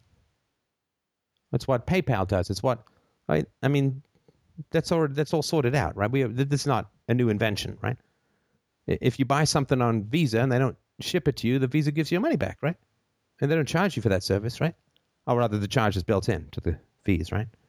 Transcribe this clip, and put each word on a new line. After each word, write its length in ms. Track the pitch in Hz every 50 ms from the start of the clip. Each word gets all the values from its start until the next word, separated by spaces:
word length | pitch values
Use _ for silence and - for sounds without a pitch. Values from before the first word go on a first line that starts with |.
| _ _ _ _ _ _ _ _ _ _ _ _ _ _ _ _ _ _ _ _ _ _ _ _ _ _ _ _ _ _ -
That's 160 | 127 - -
what 180 | 135 117 -
PayPal 400 | - 170 185 175 - 127 98 95
does. 240 | 95 104 92 87 -
It's 120 | 98 - -
what, 220 | 131 123 113 - _ _ _ _ _ _ _ _ -
right? 180 | - 156 147 - _ _ -
I 60 | 135
mean, 340 | 143 139 139 135 131 135 - _ _ _ _ _ _ _ _ _ _ - 156 _
that's 200 | - 165 151 - 175
already, 220 | 165 160 143 135
that's 180 | 143 151 - -
all 80 | 160 143
sorted 320 | - - 160 135 120 127
out, 220 | 143 104 78 -
right? 140 | 101 101 107
We, 140 | 123 139 135
th-, 240 | 117 110 123 139 143
this 140 | 143 135 -
is 40 |
not 240 | 143 131 107 - - _ _ _ -
a 60 | 120
new 140 | 123 123 113
invention, 500 | 107 104 113 110 104 - - 95 - - -
right? 140 | 107 120 - _ _ _ _ _ _ _ _ _ _ _ _ _ _ _ _ _ -
I-, 100 | - -
if 180 | 107 127 120 -
you 60 | 135
buy 200 | 120 135 143 156
something 360 | 143 - 160 135 - 143 127 120
on 220 | 120 113 110 98
Visa 360 | 104 117 170 170 127 107 110
and 100 | 123 135
they 80 | 123 123
don't 180 | 135 127 - - _ _ _ -
ship 280 | - - - 180 - 156
it 80 | 131 -
to 100 | - 117
you, 100 | 123 135
the 80 | 135
Visa 260 | 127 - 156 151 147 147
gives 180 | 151 156 -
you 60 | 165
your 60 | 175 226
money 140 | 330 311
back, 220 | 160 - - - - -
right? 140 | 147 180 - _ _ _ _ _ _ _ _ _ _ _ -
And 100 | 139 139
they 60 | 160
don't 120 | 165 147 -
charge 280 | - 165 190 202 -
you 60 | - 101
for 60 | 113
that 140 | 95 90 -
service, 380 | - 95 101 104 117 120 -
right? 140 | 143 165 165 _ _ _ _ _ _ _ _ _ _
Or 120 | - 127 120
rather, 200 | 120 113 104 104
the 100 | 101 98
charge 280 | - 135 113 107 98
is 60 | 95 87
built 260 | - 110 95 92 -
in 200 | 104 92 78 - -
to 80 | -
the 180 | - 90 80 - - _ _ _ -
fees, 280 | - 98 87 82 - -
right? 160 | 95 110 110 - _ _